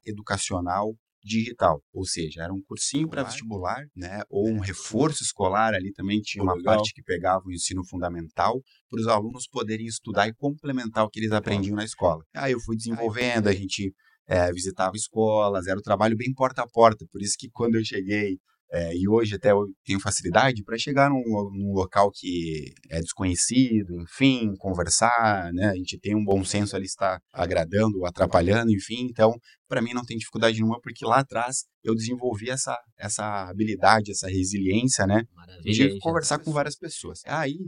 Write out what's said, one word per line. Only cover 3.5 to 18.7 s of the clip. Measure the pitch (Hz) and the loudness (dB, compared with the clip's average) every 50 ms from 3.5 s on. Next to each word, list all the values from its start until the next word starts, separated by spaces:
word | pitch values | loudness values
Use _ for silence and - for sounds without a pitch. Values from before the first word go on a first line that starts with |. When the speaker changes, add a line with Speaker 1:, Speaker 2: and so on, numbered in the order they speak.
| 107 92 - 90 110 131 147 143 _ | -8 -6 -4 -4 -6 -6 -8 -14 _
Speaker 1:
né, | 92 87 90 98 104 - - | -12 -10 -10 -8 -10 -10 -6
ou | - 101 104 | -2 0 0
um | 113 110 104 | 0 0 0
reforço | 95 98 85 - - - 110 113 139 156 147 - - | -2 -4 -6 -8 -10 -4 0 0 0 0 0 -2 -6
escolar, | - - - 98 92 95 107 113 113 104 | -6 -4 -2 -2 0 2 2 2 2 0
ali | 95 92 98 | -2 -4 -6
também | 98 - 95 98 104 107 | -8 -6 -4 -2 0 0
tinha | 104 - - 98 98 | -2 -4 -4 -2 0
Speaker 2:
Pô, | 95 | 0
Speaker 1:
uma | 90 | 0
Speaker 2:
legal. | 87 87 90 95 | 0 2 2 2
Speaker 1:
parte | 107 107 107 - | 2 2 0 -4
que | - - | -8 -6
pegava | - 90 85 87 92 95 95 92 | -6 -4 -2 0 0 0 0 0
o | 95 | -4
ensino | 90 87 - - 92 95 92 - | -8 -6 -6 -4 -4 -6 -6 -6
fundamental, | - 90 90 87 87 85 82 80 - - 87 104 123 131 - _ _ _ _ _ | -6 -6 -6 -6 -6 -8 -10 -8 -2 0 0 0 0 -2 -6 _ _ _ _ _
pros | - 113 110 | -6 -4 0
alunos | 117 113 104 104 117 123 127 - - | 2 2 2 0 -2 -8 -10 -14 -8
poderem | - 123 110 104 110 110 113 | -6 -6 -4 -4 -4 -6 -6
estudar | 113 113 - - 113 98 101 104 113 | -8 -10 -10 -10 -2 0 2 2 2
e | 113 | 0
complementar | - 139 143 147 151 - 143 131 127 120 110 - 117 110 | -4 -4 -4 -4 -4 -6 -6 -6 -4 -6 -4 0 0 0
o | 104 | 0
que | - 110 | 0 -4
eles | 110 107 | -2 0
Speaker 2:
Legal. | 107 104 | 0 0
Speaker 1:
aprendiam | 104 107 101 101 95 101 104 | 0 0 0 0 0 -2 -2
na | 104 110 | -4 -4
escola. | 110 - - 95 87 80 80 80 _ _ | -6 -4 0 2 2 2 0 -4 _ _
Aí | 151 139 135 123 | -6 -2 -2 -2
eu | 117 | -2
fui | - - 113 | -2 -4 -6
desenvolvendo, | 110 110 117 113 113 117 110 104 123 123 123 120 113 104 104 | -6 -4 -6 -6 -4 -2 -4 -2 -2 -2 0 0 2 2 2
a | 95 | 2
gente, | 95 101 95 - - 101 95 - _ _ _ _ _ _ - | 2 -2 -6 -4 -4 -4 -4 -6 _ _ _ _ _ _ 0
é, | 92 90 90 90 87 | 2 2 2 2 0
visitava | 90 95 95 90 - 92 95 95 | -2 -4 -6 -2 -2 -2 -2 -2
escolas, | 107 - - - 110 110 107 107 107 107 101 101 92 87 | -4 -8 -4 0 2 2 4 4 4 4 2 2 0 -2
era | 92 95 101 | -2 -4 -4
um | - | 0
trabalho | - 101 95 107 113 113 | 0 2 4 4 2 2
bem | 110 123 127 131 | 0 -2 -4 0
porta | - 131 127 127 - | 0 0 0 0 -2
a | 120 117 | -6 -2
porta, | _ 117 113 113 107 - - - | _ 6 6 6 6 4 -4 -14
por | - - 104 | -10 -8 -6
isso | 101 - - | -4 -6 -6
que | 131 120 | -8 -12
quando | - - 120 117 113 | -4 -2 0 2 2
eu | 113 110 | 2 0
cheguei | - 113 101 95 98 104 104 104 98 92 - _ _ _ _ _ _ | -2 -4 -6 -2 -2 0 0 0 0 -2 -6 _ _ _ _ _ _